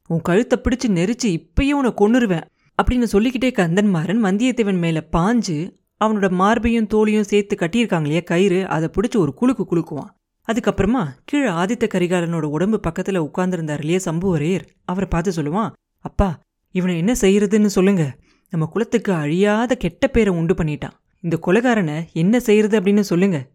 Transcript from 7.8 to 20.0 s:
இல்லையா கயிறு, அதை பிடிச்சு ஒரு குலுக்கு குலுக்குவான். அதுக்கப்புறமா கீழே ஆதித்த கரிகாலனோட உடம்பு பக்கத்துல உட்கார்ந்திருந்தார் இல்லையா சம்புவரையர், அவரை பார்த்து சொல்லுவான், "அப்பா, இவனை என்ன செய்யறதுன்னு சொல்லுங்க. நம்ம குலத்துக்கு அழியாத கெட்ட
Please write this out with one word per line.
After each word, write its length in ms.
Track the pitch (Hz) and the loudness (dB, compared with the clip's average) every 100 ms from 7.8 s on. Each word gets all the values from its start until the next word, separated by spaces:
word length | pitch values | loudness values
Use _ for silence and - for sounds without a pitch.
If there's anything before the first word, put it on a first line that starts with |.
| 220 175 | 0 0
இல்லையா 200 | 147 160 | 0 -2
கயிறு, 460 | 170 175 196 180 190 | 0 2 2 2 -2
அதை 220 | 156 160 | -4 -2
பிடிச்சு 240 | - 240 233 | -2 0 0
ஒரு 180 | 151 | 0
குலுக்கு 320 | - 247 254 175 | 0 0 0 -2
குலுக்குவான். 400 | 165 156 147 - _ _ _ - | -2 -4 -10 -14 _ _ _ -6
அதுக்கப்புறமா 540 | 233 208 196 196 254 147 - | -2 -2 0 0 0 -4 -8
கீழே 240 | - 294 262 | -4 -2 0
ஆதித்த 380 | 165 185 240 226 | -2 -2 -2 -2
கரிகாலனோட 480 | 190 180 180 170 170 | -2 0 0 -2 -2
உடம்பு 380 | 151 151 190 220 170 | -4 -2 -2 -2 -4
பக்கத்துல 280 | 160 185 190 | -6 -4 -4
உட்கார்ந்திருந்தார் 600 | 151 - 185 180 156 147 | -4 -4 -2 -2 -4 -6
இல்லையா 200 | 156 185 | -2 -2
சம்புவரையர், 640 | 180 160 196 165 147 185 - _ | -2 -2 -2 -2 -2 -4 -6 _
அவரை 240 | - 180 190 | -8 -6 -4
பார்த்து 340 | 165 180 165 | -2 -2 -4
சொல்லுவான், 300 | 143 180 196 - _ _ | -2 -2 -4 -8 _ _
"அப்பா, 420 | - - 202 151 _ _ _ | -8 -2 -2 -4 _ _ _
இவனை 260 | 185 180 170 | -2 -2 0
என்ன 160 | 180 | 0
செய்யறதுன்னு 540 | 247 190 202 202 214 208 | 2 4 4 2 2 2
சொல்லுங்க. 520 | 190 185 196 147 - _ _ _ | 2 2 2 0 -6 _ _ _
நம்ம 160 | 165 156 | -4 -2
குலத்துக்கு 460 | 185 226 233 208 | -2 0 0 0
அழியாத 640 | 175 147 175 202 214 240 | -2 0 2 2 2 0
கெட்ட 340 | 254 170 - | -2 -4 -2